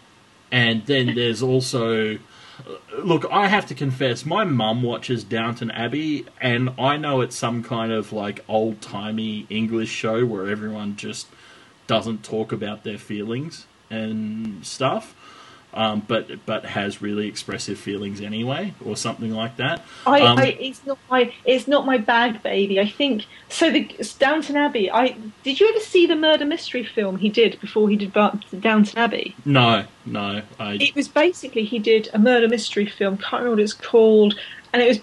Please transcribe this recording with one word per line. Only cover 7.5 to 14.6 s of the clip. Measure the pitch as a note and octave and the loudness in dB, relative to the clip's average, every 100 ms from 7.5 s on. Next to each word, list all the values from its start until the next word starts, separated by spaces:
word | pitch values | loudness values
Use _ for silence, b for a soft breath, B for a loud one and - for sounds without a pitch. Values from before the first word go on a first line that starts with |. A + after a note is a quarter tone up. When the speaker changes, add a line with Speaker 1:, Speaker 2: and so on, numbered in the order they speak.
| A#2 | -4
Speaker 1:
kind | A2+ A#2 A2+ | -4 -4 -2
of, | A2 G2+ | -2 -4
like, | G#2+ G2+ G2+ - | -6 -6 -8 -2
old-timey | A2 A2+ G#2 - G2 G#2+ A2 A2 G#2+ - | 0 0 -4 -10 -10 -6 -4 -4 -6 -6
English | G#2+ A2 A2+ A2 | -4 -2 -2 -4
show | - A2+ A#2 B2 | -4 -2 0 0
where | G2+ G2 | -2 -4
everyone | G#2+ G#2+ G#2+ G2+ G2+ | -6 -6 -8 -8 -8
just | G#2+ G#2+ - b b b b b - | -10 -12 -14 b b b b b 0
doesn't | A2 A2+ G#2+ | 0 0 -6
talk | - A2 - | -6 -6 -4
about | A2 G#2 G#2 | -6 -6 -8
their | A#2 G2+ | -10 -12
feelings | - G#2 G#2+ B2 D#3+ - - _ - | -8 -8 -6 -6 -8 -14 -20 _ -12
and | A2 A2 A2 G#2+ A2 A2+ - | -8 -6 -4 -6 -6 -8 -10